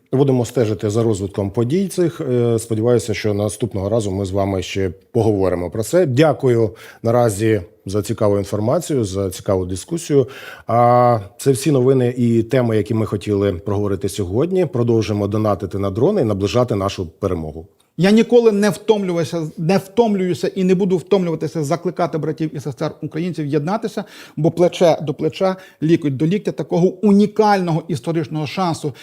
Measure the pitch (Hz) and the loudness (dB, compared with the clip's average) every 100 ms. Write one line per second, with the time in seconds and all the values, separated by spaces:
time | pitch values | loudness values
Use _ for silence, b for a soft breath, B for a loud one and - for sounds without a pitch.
0 | - 131 139 127 117 - 110 104 107 107 | -4 2 4 2 0 0 0 0 -2 0
1 | 113 98 98 - 98 107 117 175 190 - | 0 0 -4 -4 -4 -2 0 0 -2 0
2 | 170 - 147 123 117 113 - 107 117 120 | -2 -2 -2 0 2 0 -2 -2 2 2
3 | 110 104 107 101 104 - 120 101 95 117 | 0 -4 -2 -2 -2 -2 -6 -4 -2 -2
4 | 101 95 98 98 98 95 - 98 95 82 | -2 -4 -2 -2 0 -2 -4 -4 -4 -4
5 | _ 117 110 101 95 90 87 107 113 175 | _ 0 2 2 0 0 -4 -6 0 2
6 | 165 123 156 135 135 120 110 B B B | 2 4 2 4 2 2 0 B B B
7 | 113 120 120 98 110 107 92 _ - 104 | 0 2 2 2 0 0 -2 _ -6 -4
8 | 98 107 107 101 95 101 110 165 - 139 | -4 0 0 0 -2 -4 -2 -2 -2 -2
9 | 104 95 98 - - 95 90 92 - 165 | -2 -2 -4 -6 -2 -2 -2 -8 -8 -10
10 | - 143 - B B B - 117 120 123 | 0 2 2 B B B -2 2 4 6
11 | 123 113 98 - 139 127 160 139 127 135 | 4 2 -2 -4 0 0 2 2 4 4
12 | 120 123 120 117 113 131 117 110 101 110 | 2 0 2 2 2 0 2 0 0 -2
13 | 107 107 - 101 101 90 104 101 101 98 | -2 -4 -2 0 0 -2 -4 -2 -2 -2
14 | 98 - 90 104 175 185 170 117 120 113 | -4 -4 -4 -2 -2 0 -2 0 2 2
15 | 104 104 101 107 107 98 95 98 98 95 | 2 -2 -2 0 0 0 -2 -4 -4 0
16 | 147 208 117 98 98 123 120 104 98 - | 0 2 0 0 0 0 0 0 -2 -4
17 | 82 - 98 87 78 78 85 _ _ - | -10 -4 -4 -4 -6 -12 -18 _ _ 0
18 | 185 220 226 240 226 202 208 - - 214 | 4 4 6 6 4 4 0 0 0 0
19 | 190 170 160 170 156 - 160 190 190 - | 2 -2 -2 -4 -8 -6 0 0 0 0
20 | 233 202 185 170 190 - 185 185 196 180 | 0 2 -2 -2 -4 -2 0 2 2 0
21 | - 202 175 160 156 170 143 165 180 170 | 0 0 0 -4 -4 -4 -2 -2 -4 -2
22 | 170 160 151 151 156 156 143 127 156 - | -4 -2 -6 -4 -6 -6 -10 -6 -8 -6
23 | 151 156 180 160 147 143 143 220 226 - | -10 -6 -6 -6 -2 -2 -2 -4 -4 -8
24 | 185 B B B 160 165 175 - 175 143 | -10 B B B -2 2 0 4 4 4
25 | 151 143 151 - 190 190 B B 156 165 | -2 -4 -4 -2 -2 -2 B B 0 2
26 | 156 131 156 208 196 - - 175 180 180 | 2 0 0 0 -4 -6 -4 2 2 2
27 | 208 202 208 208 214 202 180 160 - 170 | 4 4 4 2 2 4 2 -2 -2 -6
28 | - 165 135 156 147 - 180 156 151 B | -4 -4 -4 -6 -6 -4 -4 -2 -6 B